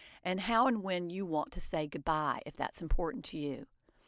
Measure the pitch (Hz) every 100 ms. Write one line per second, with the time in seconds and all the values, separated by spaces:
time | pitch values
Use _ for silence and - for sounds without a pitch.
0 | - - - 185 196 226 262 226 190 180
1 | 175 185 190 156 - 180 - 165 151 147
2 | 143 156 147 - - - - - 160 -
3 | 165 - - 160 147 135 - _ _ _